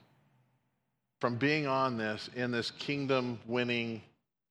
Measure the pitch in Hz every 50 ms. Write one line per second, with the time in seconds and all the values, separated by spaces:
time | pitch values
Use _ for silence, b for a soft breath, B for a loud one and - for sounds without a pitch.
0 | - _ _ _ _ _ _ _ _ _ _ _ _ _ _ _ _ _ _ _
1 | _ _ _ - - 120 120 113 139 147 151 156 147 135 135 131 135 131 120 113
2 | 110 107 107 104 - - - 123 123 123 120 117 107 - - - - - 143 143
3 | 139 131 135 127 123 123 120 107 - 113 120 123 123 120 120 117 117 117 113 107
4 | - - _ _ _ _ _ _ _ _